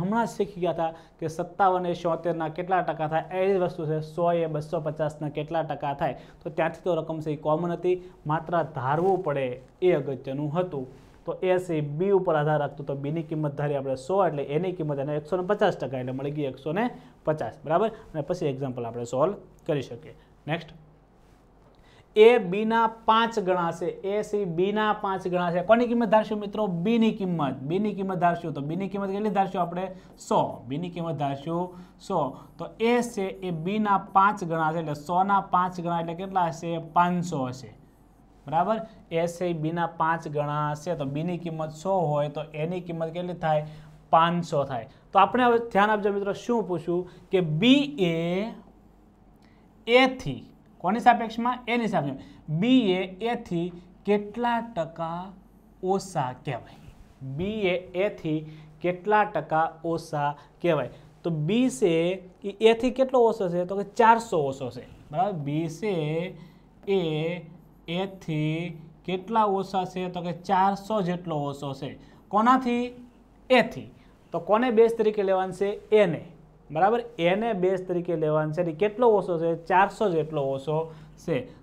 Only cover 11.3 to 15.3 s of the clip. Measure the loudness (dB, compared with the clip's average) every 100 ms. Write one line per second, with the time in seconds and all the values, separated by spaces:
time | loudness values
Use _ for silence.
11.3 | -2 2 2 0 -2 -2 -2 2 4 4
12.3 | 2 4 2 0 -6 -8 -6 -4 -4 -4
13.3 | -2 -2 -2 -2 -2 -2 -4 0 2 2
14.3 | 0 -2 -2 -2 -4 -4 -4 -2 -4 -2